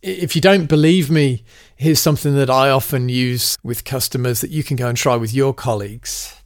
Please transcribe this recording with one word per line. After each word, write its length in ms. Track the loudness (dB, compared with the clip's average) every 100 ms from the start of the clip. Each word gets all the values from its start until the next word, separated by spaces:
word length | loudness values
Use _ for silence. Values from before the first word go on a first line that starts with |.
I-, 60 | -8
if 260 | -6 -4
you 80 | 2
don't 260 | 4 4 4
believe 440 | 2 4 4 2
me, 320 | 2 2 -2 -8 -20 -20 _
here's 240 | 0 2
something 360 | 2 0 0 0
that 140 | 2
I 200 | 4 4
often 400 | 2 0 -2 -2
use 480 | 0 0 -2 -4 -6
with 200 | -8 -10
customers 560 | -6 -6 -4 -2 -2 -2
that 100 | -4
you 140 | -6
can 140 | -4 -2
go 100 | -2
and 100 | 0
try 200 | 0 0
with 160 | 0
your 200 | 0 0
colleagues. 800 | 0 -4 -4 -4 -12 -12 -10 -12 -18